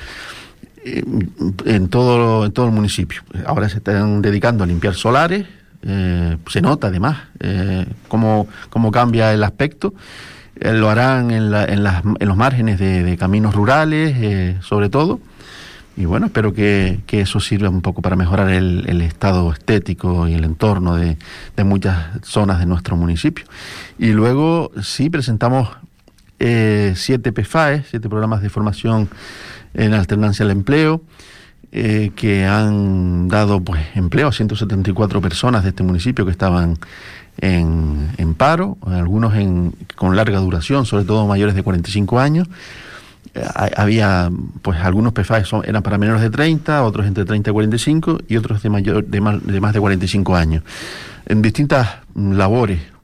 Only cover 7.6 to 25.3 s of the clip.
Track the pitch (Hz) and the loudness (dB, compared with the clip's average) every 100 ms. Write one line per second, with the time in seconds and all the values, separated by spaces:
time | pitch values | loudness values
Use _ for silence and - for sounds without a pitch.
7.6 | 95 92 92 113 - 110 110 107 104 - | -2 -2 -4 -10 -6 0 2 2 -2 -8
8.6 | - 113 113 120 123 113 110 107 104 - | -8 -2 0 2 2 2 2 2 0 0
9.6 | 139 - 202 - - - - - - - | -4 -4 -6 -6 -18 -20 -20 -20 -20 -8
10.6 | - 110 107 107 127 131 120 113 107 104 | -2 2 4 4 4 2 2 2 2 2
11.6 | 101 101 101 90 95 - 104 95 131 123 | 0 0 2 0 0 0 2 2 2 2
12.6 | 110 92 95 92 87 87 92 104 107 101 | 0 0 0 0 0 0 0 2 2 2
13.6 | 104 143 156 156 156 131 107 98 90 92 | 2 4 2 0 0 0 0 0 -2 -4
14.6 | - 104 101 131 165 254 - - - - | -2 0 2 2 0 -2 -8 -20 -20 -20
15.6 | - - - - 85 107 220 - 107 104 | -20 -20 -14 -6 -2 0 0 0 0 2
16.6 | 104 101 95 98 - 104 98 104 - 101 | 2 2 2 -2 -2 -2 0 -2 -2 0
17.6 | 101 90 92 87 90 92 87 98 95 92 | 0 0 -2 -2 0 0 2 2 2 2
18.6 | 92 90 - 87 85 - 98 90 85 73 | 2 0 0 0 0 0 0 2 2 -2
19.6 | - 107 95 87 90 90 82 82 80 80 | 0 0 0 -4 -2 0 0 0 0 0
20.6 | 110 98 90 85 85 78 - - - - | 0 2 2 2 0 -2 -8 -18 -12 -2
21.6 | 98 101 98 90 80 101 - 110 101 90 | 0 2 0 -2 -4 -10 -6 0 0 2
22.6 | 85 85 - 87 85 82 - - - - | 2 0 -2 0 0 0 -2 -4 -10 -20
23.6 | - - - - 113 107 117 135 160 170 | -18 -16 -16 -4 0 2 2 2 2 0
24.6 | - 113 101 - 143 165 123 | -2 -8 -8 -2 -2 -2 -2